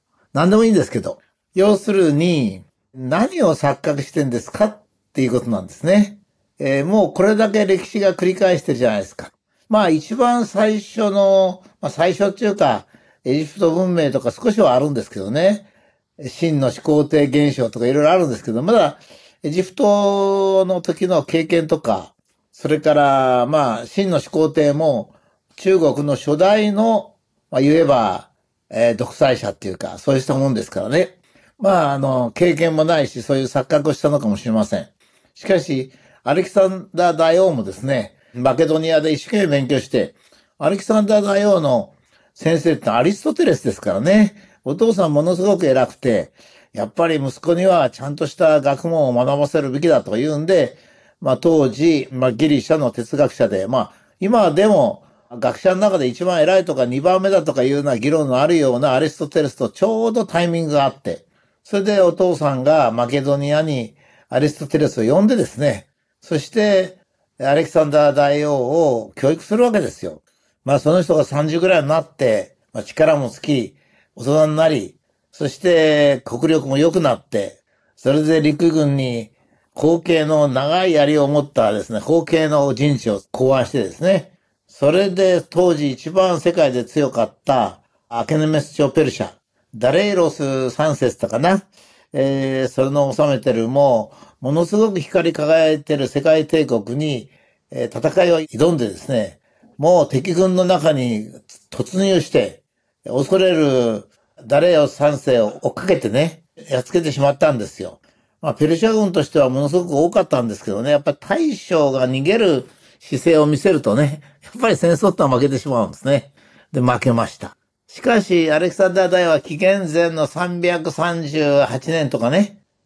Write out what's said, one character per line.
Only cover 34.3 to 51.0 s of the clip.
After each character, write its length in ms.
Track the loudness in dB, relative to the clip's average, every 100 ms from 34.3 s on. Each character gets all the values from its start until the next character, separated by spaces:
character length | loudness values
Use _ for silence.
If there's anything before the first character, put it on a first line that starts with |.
| -4
し 80 | -2
れ 60 |
ま 140 | -2 -2
せ 120 | -4
ん。 80 | -8 _ _ _ _
し 120 | _ -2
か 140 | -2
し、 320 | 0 -6 -8 _ _ _ -4
ア 80 | -2
レ 80 | 0
キ 40 |
サ 180 | 0 0
ン 220 | 0 -8 -2
ダ 180 | 0
ー 40 | 2
大 200 | 2 4
王 140 | 2
も 120 | 0 -6
で 80 |
す 100 | -8
ね、 320 | -4 -4 -4 _ _
マ 220 | -4 -2 0
ケ 100 | 0
ド 140 | 0
ニ 140 | 0
ア 80 | 0
で 100 | 0
一 120 | -2
生 80 | -4
懸 100 | -2
命 60 | 0
勉 200 | 0 0
強 140 | -2
し 80 | -2
て、 260 | -4 -4 -8 _ _ _ -6
ア 120 | -2
レ 80 | -2
キ 60 |
サ 180 | 0 0
ン 40 | 2
ダ 140 | 2
ー 20 |
大 240 | 2 0 2
王 140 | 2
の 340 | 2 0 -2 _ _ _ _
先 280 | -6 -2 0
生 120 | 0
っ 40 | -2
て 120 | 0
ア 120 | 0
リ 80 | 0
ス 120 | -2
ト 100 | -4
テ 100 | 0
レ 120 | 0 0
ス 80 |
で 100 | -2
す 80 | -6
か 100 | -4
ら 80 | -2
ね。 340 | 2 4 2 0 _ _
お 120 | -10 -2
父 180 | 0
さ 140 | 0 0
ん 60 |
も 80 | 0
の 140 | 0 0
す 60 |
ご 160 | 0 0
く 80 | 2
偉 200 | 2 0
く 100 | -2
て、 360 | -2 -2 -4 _ _ _ _
や 140 | -10 -8
っ 80 |
ぱ 160 | -2 -2
り 80 | -2
息 240 | -4 -6
子 140 | -2 0
に 100 | 2
は 240 | 2 0
ち 100 | -2
ゃ 100 | -10
ん 60 | -6
と 100 | -8
し 100 | 0
た 260 | 2 4
学 260 | 2 -2 -2
問 220 | 0 0
を 40 |
学 240 | 0 0 0
ば 100 | 0
せ 140 | -2
る 80 | -2
べ 120 | -2
き 80 | 2
だ 120 | 2
と 140 | 0 -4
い 100 | -4
う 100 | -4
ん 80 | 0
で、 320 | 2 2 -4 _ _